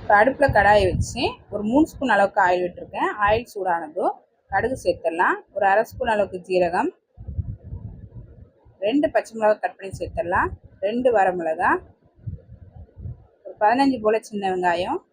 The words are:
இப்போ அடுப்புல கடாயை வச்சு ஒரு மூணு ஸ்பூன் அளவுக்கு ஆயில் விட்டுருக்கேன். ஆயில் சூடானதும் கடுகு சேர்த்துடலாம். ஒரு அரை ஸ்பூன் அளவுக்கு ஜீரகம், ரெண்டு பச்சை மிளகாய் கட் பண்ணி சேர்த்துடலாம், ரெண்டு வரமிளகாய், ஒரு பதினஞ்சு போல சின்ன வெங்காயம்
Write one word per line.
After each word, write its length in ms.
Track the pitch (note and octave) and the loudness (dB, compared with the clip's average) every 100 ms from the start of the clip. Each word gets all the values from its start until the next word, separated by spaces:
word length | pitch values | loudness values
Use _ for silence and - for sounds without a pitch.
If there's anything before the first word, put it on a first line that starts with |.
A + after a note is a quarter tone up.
இப்போ 180 | - G#3 | 4 6
அடுப்புல 260 | A3 C4+ C#4 A3 | 6 4 2 4
கடாயை 300 | G3 G#3 F#3+ | 6 6 4
வச்சு 340 | - - A3+ D#4+ B4 _ | 0 -4 -4 -6 -6 _
ஒரு 100 | G3+ G#3 | -6 0
மூணு 180 | B3+ D#4+ | 2 2
ஸ்பூன் 240 | - C4 | 0 0
அளவுக்கு 260 | G#3 G3 - F3+ | 4 4 4 2
ஆயில் 180 | F3+ | 2
விட்டுருக்கேன். 480 | F3+ F3 E3+ G#3 E4 G#3 G#3 | -2 -8 -12 -4 -4 0 2
ஆயில் 200 | A3+ A#3+ | 0 -2
சூடானதும் 640 | G#3+ F#3 E3+ D#3 E3 C#4 - _ _ _ | -8 -2 -2 -4 -4 -4 -4 _ _ _
கடுகு 240 | G3 A3+ C4 | -4 -2 -4
சேர்த்துடலாம். 560 | - E3 E3 E3 G#3 F#4+ - - | -4 -2 -4 0 0 0 -6 -2
ஒரு 100 | G3 | 2
அரை 140 | G3 A#3+ | 2 0
ஸ்பூன் 220 | - B3 | -4 -2
அளவுக்கு 260 | G#3+ G3 F#3+ F3+ | 0 -2 -4 -4
ஜீரகம், 420 | F3+ F3 F3+ C#4+ - _ _ - - - - - - - - - - - - - _ _ _ G3 | 0 0 0 -4 -6 _ _ -12 -8 -6 -8 -12 -14 -14 -16 -18 -20 -20 -20 -20 _ _ _ -2
ரெண்டு 240 | C#4 D4+ | 0 2
பச்சை 180 | A3 G3+ A3+ | 0 -4 0
மிளகாய் 260 | G#3+ G#3+ | 2 2
கட் 140 | F3+ - | -2 -8
பண்ணி 140 | G3 F#3 | -14 -10
சேர்த்துடலாம், 500 | E3+ - E3+ F#3+ E4 - - - G3 | -10 -6 -2 -2 -2 -6 -20 -6 -4
ரெண்டு 260 | A#3+ B3+ A3+ | -4 0 2
வரமிளகாய், 640 | F#3+ F3+ E3 D#3+ G#3 E4+ - _ _ _ - - - - - - - - - - - _ - | 2 0 -4 -2 0 -2 -4 _ _ _ -14 -14 -18 -20 -20 -20 -20 -16 -16 -16 -20 _ -18
ஒரு 100 | - | 0
பதினஞ்சு 380 | G#3+ B3 C#4 B3+ G#3+ | 2 4 2 2 0
போல 140 | A3 - | -2 -4
சின்ன 220 | G#3 F#3+ F#3 | -6 -4 0
வெங்காயம் 440 | F3+ E3+ G3 E4 _ | 0 0 -2 -6 _